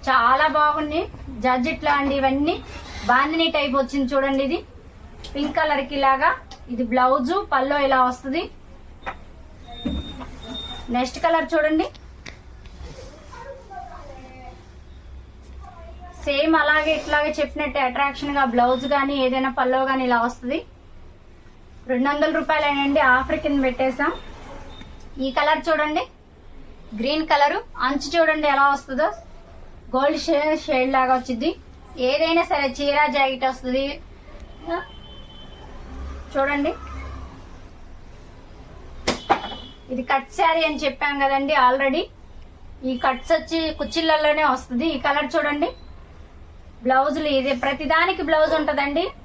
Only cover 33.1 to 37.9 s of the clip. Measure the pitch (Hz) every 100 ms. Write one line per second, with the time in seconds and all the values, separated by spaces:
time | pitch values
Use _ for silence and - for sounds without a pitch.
33.1 | 277 269 262 262 262 254 254 277 285 -
34.1 | - - - - - 320 339 - - -
35.1 | - - - - - - - - - -
36.1 | - - 285 277 285 285 440 - - -
37.1 | - - - - - - - -